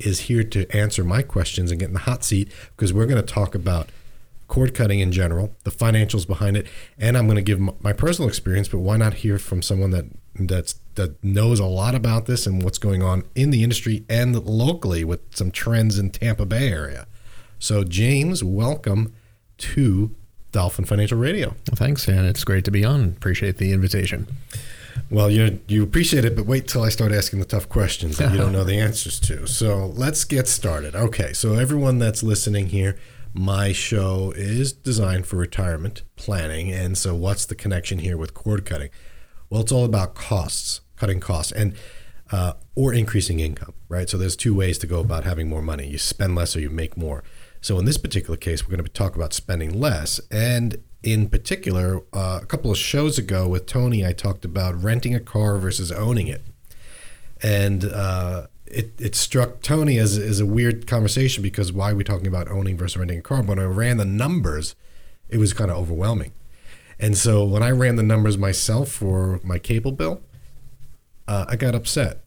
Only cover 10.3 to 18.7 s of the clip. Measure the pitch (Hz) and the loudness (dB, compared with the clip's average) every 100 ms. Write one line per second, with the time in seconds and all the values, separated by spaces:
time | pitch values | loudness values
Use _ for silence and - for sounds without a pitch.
10.3 | - 87 92 - - - - 87 - 98 | -4 0 0 -2 -8 -8 -4 -4 -2 0
11.3 | 98 113 110 95 92 110 127 113 113 113 | 4 4 4 2 2 2 2 2 2 2
12.3 | 123 101 92 92 - 104 92 92 92 - | 0 2 2 0 0 0 2 2 2 0
13.3 | 127 139 123 117 117 113 107 - 117 120 | 2 4 4 4 2 0 -2 0 2 2
14.3 | 117 107 110 131 170 95 85 82 90 - | 2 0 2 2 2 0 0 0 -4 -6
15.3 | - 92 - 117 113 110 104 95 - 117 | -4 -4 -2 0 2 4 2 0 0 0
16.3 | 107 98 113 135 80 71 60 - - - | 0 0 0 0 -2 -4 -8 -12 -18 -16
17.3 | - - - - 107 90 92 120 139 156 | -16 -16 -8 -2 0 0 2 2 4 2
18.3 | 170 92 98 120 | 0 0 0 0